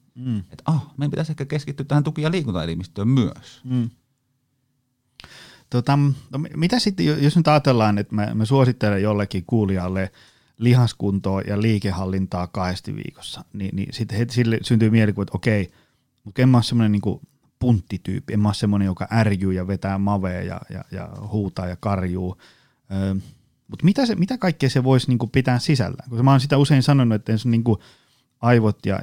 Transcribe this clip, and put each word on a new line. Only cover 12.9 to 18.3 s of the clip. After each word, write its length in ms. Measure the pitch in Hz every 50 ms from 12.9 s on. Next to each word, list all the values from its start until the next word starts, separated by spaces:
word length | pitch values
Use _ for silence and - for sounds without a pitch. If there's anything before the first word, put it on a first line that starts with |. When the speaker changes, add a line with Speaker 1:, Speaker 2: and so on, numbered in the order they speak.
| 101
Speaker 1:
viikossa, 500 | - - - - - - - - - - _ -
niin, 220 | 101 98 95 -
niin 180 | 95 98 98 -
sitten 240 | - 117 107 - 101
heti 160 | 120 117 -
sille 240 | 120 123 113 113 107
syntyy 280 | - - 123 110 113 110
mielikuva, 340 | 110 113 110 104 101 - 98
että 140 | - - 85
okei, 340 | - 120 107 104 95 - _ _ _ _ _ _ _ _ _ _ -
mut 160 | 104 98 -
en 100 | 127 131
mä 80 | 127 120
oo 40 |
semmonen 300 | 113 - 123 120 113 107
niinku 300 | 104 104 98 104 - - - - _ _ _ _ _ -
punttityyppi, 760 | - 123 120 98 - - 101 92 - - 95 - - -